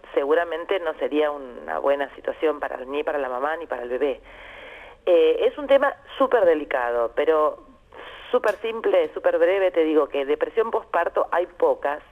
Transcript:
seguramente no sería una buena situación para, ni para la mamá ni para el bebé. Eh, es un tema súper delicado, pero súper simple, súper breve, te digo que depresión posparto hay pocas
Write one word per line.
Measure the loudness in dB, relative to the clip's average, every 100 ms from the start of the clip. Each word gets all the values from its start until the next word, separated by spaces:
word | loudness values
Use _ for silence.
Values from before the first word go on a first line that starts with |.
| -2
seguramente | -2 2 2 0 -6 -4 -4
no | -4
sería | -4 -2 0 0
una | -4 -12 -14 -8 -2
buena | 0 0 -2 -6
situación | -10 -2 -2 -2
para, | -6 -8
ni | -8 -6
para | -4 -4
la | -4
mamá | -4 -4 -4
ni | -8
para | -8
el | -6
bebé. | -2 -2 -4 -12 -20 -20 -18 -18 -18 -20 -6 4
Eh, | 6 6 4 0
es | 0
un | 2
tema | 4 4 -2 -16 -2
súper | 2 4
delicado, | 4 4 0 -2 -2 0 -2
pero | 0 2 4 2 -2 -18 -20 _ -20 -18 -18 -4
súper | 0 0 -2
simple, | -6 -4 2 2 2
súper | 0 0 2
breve, | 2 4 2
te | 2
digo | 2 2 2
que | -2
depresión | -2 -2 -2 0 0
posparto | -2 -2 -2 0 -2 0
hay | -2 -2
pocas | 0 0 2 -2 -6 -12